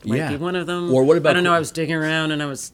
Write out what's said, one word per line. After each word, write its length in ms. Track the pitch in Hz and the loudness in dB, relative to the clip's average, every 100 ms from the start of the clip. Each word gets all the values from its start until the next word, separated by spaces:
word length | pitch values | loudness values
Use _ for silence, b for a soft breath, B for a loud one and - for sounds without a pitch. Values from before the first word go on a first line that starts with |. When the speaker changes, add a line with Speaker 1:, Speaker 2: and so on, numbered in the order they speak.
Speaker 1:
Might 140 | 107 123 | -4 -2
Speaker 2:
Yeah. 120 | 156 | -2
Speaker 1:
be 60 | 139 | -4
one 180 | 175 180 | -4 -4
of 100 | 165 | -6
them. 260 | 175 175 | -6 0
Speaker 2:
Or 120 | 127 | 4
what 120 | 135 170 | 6 4
about 140 | 151 | 4
Speaker 1:
"I 20 | 180 | 2
don't 80 | |
know, 80 | 180 | 2
Speaker 2:
Cor- 60 | 170 | 2
Speaker 1:
I 20 | |
was 100 | 147 | 0
digging 240 | 165 156 160 | -4 -4 -2
around 360 | 156 160 156 | 0 -2 -2
and 100 | 151 | -4
I 60 | 147 | -4
was 240 | 131 - | -8 -14